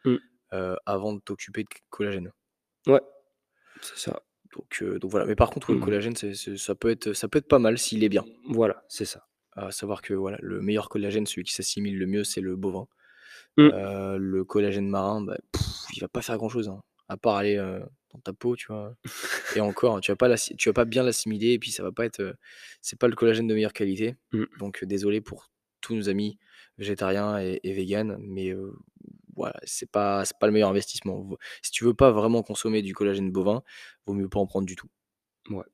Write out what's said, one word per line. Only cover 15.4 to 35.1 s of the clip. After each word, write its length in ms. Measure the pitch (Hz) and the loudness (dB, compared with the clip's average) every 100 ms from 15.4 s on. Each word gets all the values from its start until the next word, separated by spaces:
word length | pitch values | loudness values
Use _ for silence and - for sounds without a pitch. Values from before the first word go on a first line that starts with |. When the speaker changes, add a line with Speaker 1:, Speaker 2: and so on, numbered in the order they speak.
| - | -8
Speaker 2:
pff, 100 | - - - - - | -4 -4 -6 -12 -10
il 60 | |
va 80 | - | -8
pas 120 | 123 | -6
faire 160 | - 113 | -4 -4
grand-chose, 300 | 110 120 104 | -2 -2 -4
hein, 120 | 98 - _ _ | -8 -16 _ _
à 80 | 98 | 0
part 180 | 120 101 | 2 4
aller, 180 | 101 101 | 4 2
euh, 220 | 95 92 - _ _ | 0 -6 -10 _ _
dans 60 | 123 | -14
ta 140 | - | -12
peau, 240 | 98 123 120 | -4 -2 -2
tu 100 | - | -6
vois. 260 | 107 104 117 | -10 -10 -12
Speaker 1:
<laughs> 540 | - - - - - - | -14 -12 -8 -6 -2 0
Speaker 2:
Et 40 | |
encore, 380 | 104 98 120 104 | 0 2 2 2
tu 100 | 92 | 0
vas 40 | 101 | 4
pas 100 | 127 | 4
l'assi-, 260 | 113 - - | 4 0 0
tu 100 | - | 2
vas 40 | |
pas 100 | 107 117 | 4 2
bien 180 | 120 | 2
l'assimiler, 480 | 127 113 110 107 113 | 2 0 -2 0 2
et 60 | 120 | 2
puis 120 | 110 | 0
ça 100 | 98 | -6
va 80 | 92 | -6
pas 120 | 101 117 | -4 -6
être, 140 | - | -4
euh, 120 | 95 - - - - - | -8 -8 -20 -20 -20 -14
c'est 160 | - - | -12 2
pas 80 | 123 | 2
le 60 | 113 | 6
collagène 320 | 117 110 117 | 4 4 2
de 60 | |
meilleure 200 | 110 107 | 2 0
qualité. 420 | - 98 95 110 127 _ | 0 -2 0 -2 -4 _
Speaker 1:
Mm. 120 | 107 110 - | -4 -4 -6
Speaker 2:
Donc, 240 | 101 - | -10 -8
euh, 20 | 98 | -4
désolé 340 | 98 101 107 | -2 0 -2
pour 280 | 104 - _ _ _ _ | -4 -16 _ _ _ _
tous 140 | - 113 | -6 -4
nos 120 | 101 | 0
amis 280 | 98 104 104 _ - - - | 0 -2 -6 _ -20 -20 -10
végétariens 640 | 101 98 95 98 104 104 | -6 -2 0 0 0 -2
et, 180 | 92 90 | -4 -4
et 100 | 95 | -6
véganes, 440 | 95 92 101 107 101 | -4 -2 -2 -2 -6
mais, 280 | 104 95 92 | -10 -6 -6
euh, 200 | 95 95 - - _ - - _ - | -6 -10 -14 -20 _ -20 -20 _ -8
voilà, 220 | - - | -8 -8
c'est 260 | - - - | -10 -10 -4
pas, 340 | 104 101 101 98 | 0 2 0 -2
c'est 120 | - | 2
pas 80 | 107 | 4
le 60 | |
meilleur 160 | 107 104 | 6 4
investissement. 500 | 98 - - 98 98 | 2 -2 -8 -6 -8
Vo-, 160 | 98 98 - - | -10 -12 -14 -12
si 100 | - | -8
tu 120 | - 117 | 0 2
veux 80 | |
pas 180 | 110 135 | 8 8
vraiment 320 | 107 110 117 | 8 4 2
consommer 380 | 104 104 117 110 | 0 -4 0 0
du 120 | 98 | -2
collagène 380 | 92 101 98 95 | 0 0 2 0
bovin, 320 | 95 95 113 - - - - - | 2 2 0 -4 -20 -20 -16 -6
vaut 80 | |
mieux 160 | 101 95 | -4 -2
pas 100 | 104 | -2
en 60 | 95 | 0
prendre 200 | 101 95 | -2 -4
du 80 | 92 | -8
tout. 120 | - _ _ | -18 _ _